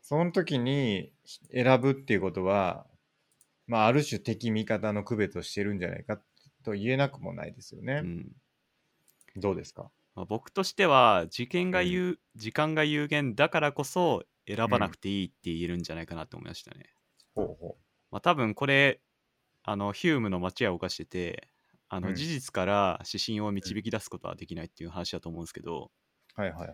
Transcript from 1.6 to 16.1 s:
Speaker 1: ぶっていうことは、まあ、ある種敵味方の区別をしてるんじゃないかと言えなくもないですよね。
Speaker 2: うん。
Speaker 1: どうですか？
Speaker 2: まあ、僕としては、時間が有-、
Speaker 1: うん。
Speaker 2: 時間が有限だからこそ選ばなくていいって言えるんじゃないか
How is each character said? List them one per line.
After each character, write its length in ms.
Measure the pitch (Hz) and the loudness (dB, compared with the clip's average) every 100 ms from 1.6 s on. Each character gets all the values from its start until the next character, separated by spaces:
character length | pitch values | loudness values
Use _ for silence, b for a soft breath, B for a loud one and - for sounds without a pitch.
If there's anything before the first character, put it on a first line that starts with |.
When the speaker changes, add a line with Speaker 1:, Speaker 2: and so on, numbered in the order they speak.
| 123 131 | 6 8
Speaker 1:
ぶ 100 | 135 | 6
っ 40 | |
て 200 | 135 - | 2 2
い 20 | 104 | 2
う 40 | |
こ 120 | 92 | 2
と 120 | 87 | 0
は、 420 | 92 101 92 - - _ _ _ _ _ _ _ - | 2 2 2 -2 -10 _ _ _ _ _ _ _ -2
ま 140 | 117 | 4
あ、 40 | 110 | 6
あ 60 | |
る 120 | 135 | 6
種 140 | 147 110 | 2 -4
敵 320 | - 104 117 | -4 -4 -2
味 140 | 110 | -2
方 280 | 107 107 107 | 0 -2 0
の 120 | 104 | -4
区 120 | 101 107 | -4 -2
別 220 | 98 87 | 0 -2
を 40 | |
し 120 | 82 | -8
て 80 | - | -4
る 120 | 101 | -4
ん 40 | 101 | -2
じ 80 | 87 | -4
ゃ 20 | |
な 100 | 90 | -6
い 60 | |
か 160 | - 107 _ _ _ _ | -8 -10 _ _ _ _
と 80 | - | -8
言 220 | 104 110 | -4 -2
え 20 | 131 | 0
な 140 | 139 | 0
く 100 | 139 | -2
も 120 | 90 | -12
な 140 | 87 80 | -10 -12
い 60 | |
で 100 | - | -12
す 140 | - - | -20 -12
よ 40 | |
ね。 200 | 120 143 | -6 -4
Speaker 2:
う 40 | 90 | -4
ん。 260 | 85 - - _ _ _ _ _ _ _ _ _ - | -8 -12 -18 _ _ _ _ _ _ _ _ _ -4
Speaker 1:
ど 160 | 98 | -2
う 20 | |
で 100 | 87 | -2
す 80 | 78 | -6
か？ 180 | - 92 _ _ | -16 -18 _ _
Speaker 2:
ま 80 | - | -14
あ、 20 | |
僕 260 | 92 107 - | -6 -6 -4
と 140 | - | -4
し 80 | 190 | -4
て 120 | - 190 | 2 6
は、 400 | 135 117 98 85 | 10 10 8 2
時 180 | - 123 | -6 -4
間 240 | 180 180 | -2 0
が 120 | 180 | 0
有-、 240 | 180 180 180 | 0 0 0
Speaker 1:
う 20 | |
ん。 80 | 175 _ | -4 _
Speaker 2:
時 180 | - 110 | -10 -6
間 220 | - 151 | 0 0
が 80 | 156 | 2
有 240 | 151 151 147 | 2 2 0
限 300 | 147 139 104 | 0 0 2
だ 120 | 156 | 2
か 120 | 170 | 4
ら 120 | 147 | 0
こ 120 | 139 | 0
そ 400 | 139 - 175 107 - _ - | -2 2 2 2 -2 _ -8
選 180 | 104 113 | -2 2
ば 120 | 120 | 4
な 80 | 101 | 2
く 80 | - | -2
て 120 | 98 | -4
い 160 | 98 | -2
い 20 | 90 | -4
っ 20 | |
て 240 | _ - | _ -6
言 80 | 82 | -4
え 80 | 85 | -2
る 80 | 87 | -4
ん 60 | |
じ 100 | 82 | -4
ゃ 20 | |
な 80 | 80 | -8
い 40 | |
か 100 | 82 | -8